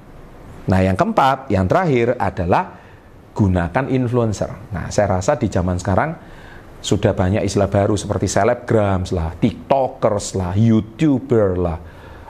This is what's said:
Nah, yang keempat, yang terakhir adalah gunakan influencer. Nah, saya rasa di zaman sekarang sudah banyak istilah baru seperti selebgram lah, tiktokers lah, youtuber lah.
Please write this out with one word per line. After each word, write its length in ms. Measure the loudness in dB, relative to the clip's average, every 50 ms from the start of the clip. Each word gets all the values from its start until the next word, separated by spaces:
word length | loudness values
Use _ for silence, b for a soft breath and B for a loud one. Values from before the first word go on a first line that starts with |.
| -20 -20 -20 -20 -20 -20 -20 -20 -20 -20 -18 -12 -2
Nah, 160 | 0 2 2 4
yang 160 | 2 2 2
keempat, 480 | 0 0 2 2 4 4 2 0 -2
yang 240 | -2 0 0 2 2
terakhir 480 | 2 2 2 2 2 2 2 2 0 0
adalah 560 | -2 -4 -2 -2 0 2 2 0 0 -2 B B B B B B B B B -20 -20 -12
gunakan 560 | -2 0 2 2 2 2 0 0 -2 -2 -2
influencer. 640 | 0 0 0 0 0 0 0 0 0 0 -2 -4 -6 -8 -12 -12 -10 -10
Nah, 160 | -8 -8 -4
saya 320 | 0 0 0 2 2 0 2
rasa 160 | 0 0 0
di 80 | 0
zaman 320 | 0 0 0 0 0 -2 -2
sekarang 320 | -2 0 0 0 0 -2 -4 B B B B B B B B B B B B -12 -4
sudah 320 | -2 -2 2 2 0 2
banyak 320 | 2 2 2 2 2 0
istilah 240 | 0 0 0 0 2
baru 240 | 2 2 2 2 0
seperti 320 | -2 -2 -4 -4 -2 -2
selebgram 800 | 0 2 2 2 2 2 0 -2 0 2 2 2 2 0 0 -2 -2 -2
lah, 160 | -2 -2 -4 -4 0
tiktokers 960 | -2 -2 -2 -2 -2 0 0 0 0 -2 -4 -2 -2 0 0 0 -4 -4 -4
lah, 240 | -4 -4 -2 2 2
youtuber 960 | 4 4 4 4 2 -2 -4 0 2 2 2 0 0 2 2 2 4 2 2
lah. 240 | 0 -2 -2 -2 -6 B B B B B B B B B